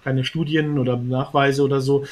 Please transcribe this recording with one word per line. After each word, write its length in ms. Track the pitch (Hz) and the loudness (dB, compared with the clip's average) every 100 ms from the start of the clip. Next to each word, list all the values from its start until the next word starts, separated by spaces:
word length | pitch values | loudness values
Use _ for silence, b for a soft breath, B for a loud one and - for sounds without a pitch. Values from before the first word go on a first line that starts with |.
keine 220 | - 131 | -4 -2
Studien 520 | 127 160 147 156 151 147 | -2 -4 -2 0 0 0
oder 160 | 127 123 | 0 -2
Nachweise 680 | 123 127 139 147 139 139 | -2 -4 0 2 2 4
oder 180 | 139 139 | 2 2
so, 240 | 135 139 139 | 2 0 -2